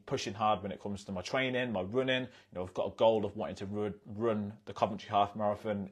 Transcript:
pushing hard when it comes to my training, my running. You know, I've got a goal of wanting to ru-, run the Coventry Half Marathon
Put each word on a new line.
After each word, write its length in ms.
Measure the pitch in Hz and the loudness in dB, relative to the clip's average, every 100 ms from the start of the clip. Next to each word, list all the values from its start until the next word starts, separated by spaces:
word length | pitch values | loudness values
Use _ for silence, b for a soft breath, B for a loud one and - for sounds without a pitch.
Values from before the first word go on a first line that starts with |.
| - | -4
pushing 280 | 131 123 | -4 -4
hard 280 | 104 107 104 | 0 2 2
when 100 | 98 | 0
it 100 | - | -6
comes 220 | 107 98 - | -6 -8 -6
to 60 | |
my 100 | 95 | -6
training, 500 | - 135 131 127 123 | -2 0 0 0 0
my 100 | 101 | 0
running. 420 | 92 123 131 127 | 0 0 2 0
You 300 | 127 - - | -2 -10 -12
know, 100 | 87 | -8
I've 100 | 90 | -6
got 140 | - 101 | -2 -4
a 80 | - | 4
goal 300 | 113 110 104 | 6 6 2
of 100 | 101 | -2
wanting 200 | 85 98 | -6 -6
to 100 | 101 | -6
ru-, 280 | 104 104 - - 104 | -4 -4 -6 -10 -2
run 380 | 113 107 101 107 - | 0 2 -2 -8 -12
the 80 | |
Coventry 360 | - 107 98 - | 0 0 0 0
Half 260 | 101 101 110 | 4 4 2
Marathon 540 | 104 104 110 101 95 | 0 0 -2 -2 -4